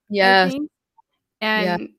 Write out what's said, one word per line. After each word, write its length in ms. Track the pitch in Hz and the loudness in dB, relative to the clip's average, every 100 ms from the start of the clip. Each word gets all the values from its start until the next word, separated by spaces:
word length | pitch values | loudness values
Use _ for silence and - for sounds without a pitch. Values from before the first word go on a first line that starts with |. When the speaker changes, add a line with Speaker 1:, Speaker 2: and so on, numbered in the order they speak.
| _ | _
Speaker 1:
Yes. 420 | 202 190 190 185 | 0 4 4 2
Speaker 2:
think. 180 | 269 302 _ _ _ _ _ _ _ | -2 -8 _ _ _ _ _ _ _
Speaker 1:
Yeah. 340 | 214 214 190 | -4 -2 -2
Speaker 2:
And, 140 | 175 - | -4 -8